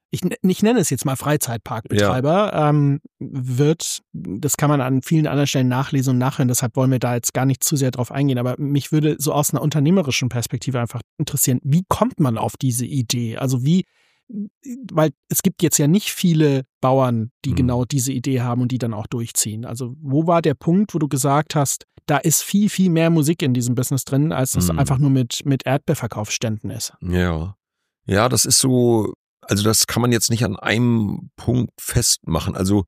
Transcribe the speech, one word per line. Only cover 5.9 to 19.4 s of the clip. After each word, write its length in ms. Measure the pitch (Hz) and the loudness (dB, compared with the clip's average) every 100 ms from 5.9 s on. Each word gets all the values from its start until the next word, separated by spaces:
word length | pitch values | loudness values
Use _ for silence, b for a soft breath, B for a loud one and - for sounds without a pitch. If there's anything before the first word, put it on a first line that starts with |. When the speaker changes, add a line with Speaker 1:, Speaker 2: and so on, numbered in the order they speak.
| 139 131 | 0 2
Speaker 1:
und 60 | 123 | 2
nachhören, 300 | 131 - 127 | 0 0 0
deshalb 280 | 120 120 - | 0 -2 0
wollen 140 | 131 | 2
wir 80 | 127 | 2
da 160 | 120 | 0
jetzt 180 | 120 - | -2 -4
gar 140 | 127 135 | 0 0
nicht 180 | 131 | 0
zu 120 | - 143 | 0 0
sehr 140 | 131 | 0
drauf 220 | 120 120 | -2 -4
eingehen, 260 | 139 143 123 | -2 0 0
aber 180 | 123 - | -2 -4
mich 340 | 143 143 - | -2 -2 0
würde 240 | 151 151 - | 0 0 0
so 140 | 156 | -2
aus 200 | 143 143 | 0 0
einer 100 | 151 | -2
unternehmerischen 680 | 147 156 143 190 143 - 127 | 0 2 2 2 2 -2 -2
Perspektive 520 | 123 - 123 - 123 | -4 -4 -6 -4 -4
einfach 200 | 117 117 - - | -4 -8 -10 -8
interessieren, 440 | 147 139 - 127 | -4 -2 0 0
wie 200 | 135 160 - | 2 2 2
kommt 320 | - 240 - | 0 0 2
man 160 | 135 110 | 0 0
auf 200 | 123 - | -4 -2
diese 260 | 131 117 | -2 -2
Idee? 540 | 120 139 117 120 117 - | -2 -4 -2 -2 -4 -4
Also 260 | 135 131 | -2 0
wie, 220 | 135 185 - _ _ _ - 208 202 _ 269 247 233 | 2 2 0 _ _ _ -14 -12 -12 _ -16 -14 -4
weil 180 | 165 156 - - | 0 0 -2 -6
es 140 | - | -2
gibt 200 | 185 - | -2 0
jetzt 160 | 156 - | 0 2
ja 80 | 147 | 4
nicht 260 | 202 - | 2 0
viele 520 | - 180 160 151 135 131 _ | 0 2 4 4 2 -4 _
Bauern, 480 | 131 135 127 117 110 _ | 2 2 2 0 -4 _
die 80 | 135 | -4
Speaker 2:
Mhm. 40 | 85 | 0
Speaker 1:
genau 280 | 127 123 123 | 0 0 -2
diese 260 | 143 127 | -2 -2
Idee 300 | 131 135 127 | -4 -2 -2
haben 180 | 120 123 | -2 -2
und 100 | 123 | -2
die 80 | 127 | -2
dann 160 | 120 | -4
auch 120 | 107 110 | -6 -8
durchziehen. 580 | 123 120 - | -8 -6 -4